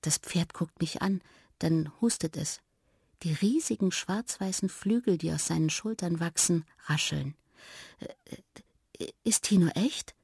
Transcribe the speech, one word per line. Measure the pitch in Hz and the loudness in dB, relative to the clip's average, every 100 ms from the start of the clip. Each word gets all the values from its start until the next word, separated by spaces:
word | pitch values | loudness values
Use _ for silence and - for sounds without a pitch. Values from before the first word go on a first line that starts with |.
Das | - 147 | -2 -4
Pferd | - 175 170 | 0 0 0
guckt | - 160 - | -2 -6 -2
mich | 160 - | -4 -2
an, | 196 196 - - _ _ | 0 -2 -4 -20 _ _
dann | 165 165 156 - | 2 2 0 0
hustet | 233 - 165 - | 0 2 -4 -4
es. | 151 - _ _ _ _ _ _ | -6 -6 _ _ _ _ _ _
Die | 170 | -4
riesigen | 151 196 294 - 220 190 | 2 2 2 0 0 0
schwarz-weißen | - - 196 233 - 190 185 190 | 0 -4 -4 -4 -4 -4 -2 -4
Flügel, | - 196 233 240 175 | -2 0 0 2 2
die | 165 | 2
aus | 156 - | -2 0
seinen | 165 156 | 2 2
Schultern | - 214 220 175 165 | 0 -6 -4 -2 -2
wachsen, | 170 - - 170 160 _ - | -2 0 2 2 0 _ -2
rascheln. | 151 - 147 139 - _ _ - - - - | 0 0 -2 -6 -10 _ _ -20 -20 -20 -14
"Äh, | - - - - _ - - _ _ - | -14 -14 -16 -18 _ -20 -20 _ _ -12
äh, | - - | -12 -6
ist | - - | 0 0
Tino | - 202 170 | 4 6 6
echt?" | - 226 - - - | 4 0 -2 -12 -16